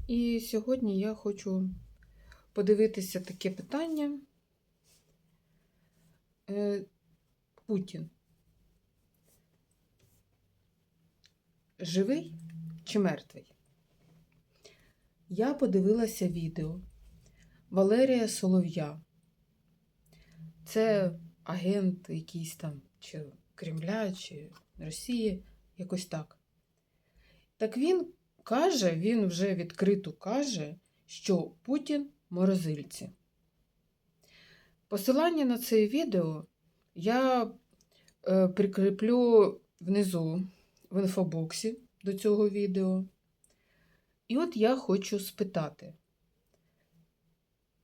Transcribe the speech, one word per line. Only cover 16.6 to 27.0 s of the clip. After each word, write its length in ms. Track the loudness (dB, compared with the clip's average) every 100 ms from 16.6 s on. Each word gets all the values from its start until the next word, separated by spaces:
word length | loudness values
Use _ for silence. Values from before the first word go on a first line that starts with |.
| -6 -8 -12 -20 -20 -20 -20 _ -20 _ -4
Валерія 580 | 2 4 6 6 4 2
Солов'я. 720 | 0 2 4 2 -2 -6 -8 -18 _ _ _ _ _ _ _ _ _ _ -20 -20 -20 -20 -20 -6
Це 540 | 0 2 4 2 -2 -12 -18
агент 680 | -8 -4 0 2 2 0 -6
якийсь 460 | -10 -8 -10 -10 -10
там, 260 | -10 -10 -16 _
чи 260 | -16 -14 -14 -16 _ -14
Кремля, 560 | -10 -8 -4 -4 -4
чи 400 | -6 -12 -16 -18 -20 _ -16
Росії, 680 | -12 -10 -6 -2 -2 -4 -10 -20 _ -14
якось 280 | -8 -6 -6
так. 340 | -10 -10 _ _ _ _ _ _ _